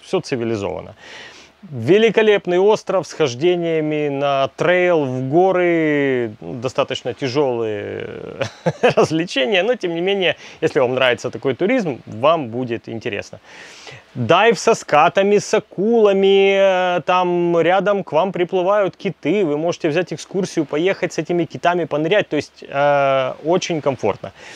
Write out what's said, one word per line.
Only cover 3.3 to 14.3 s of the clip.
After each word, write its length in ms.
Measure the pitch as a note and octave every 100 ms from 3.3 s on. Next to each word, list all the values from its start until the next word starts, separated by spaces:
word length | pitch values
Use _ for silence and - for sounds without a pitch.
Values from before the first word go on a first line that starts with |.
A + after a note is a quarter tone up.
| A#2+ F3 F3 E3+ D#3+ D3+ D3+ D3
на 400 | C#3 C#3+ C#3 C3+ -
трейл 480 | D#3+ F3+ F3+ E3+ C3+
в 240 | B2+ C3
горы, 1040 | D#3 F#3+ F3+ F3 E3 D#3 D3 C#3 B2+ A#2 G#2+
ну, 120 | - C#3
достаточно 580 | A#2+ - C3 B2+ B2+
тяжёлые 920 | A2 C#3 C3 C#3 A#2+ A2+ G#2 G2+ G2+ - - - - A#2+ - E3+
<laughs> 320 | - A#3+ F#3+
развлечения, 640 | - D#3+ F3 C4+ B3+ F#3+
но 120 | G3+ B3+
тем 200 | F3+ E3
не 60 |
менее, 340 | F#3 G3+ F3 C#3 - -
если 200 | D#3+ D3
вам 140 | B2 B2+
нравится 340 | B2+ A#2+ B2
такой 240 | A2+ C#3
туризм, 480 | B2 F#3+ C4 F3 A2+ -
вам 440 | G#2+ C#3 E3 B2
будет 400 | A#2 B2 A2+ -
интересно. 500 | A2+ A#2+ G2+ G2 - - - - - - - - B2+
Дайв 440 | A#2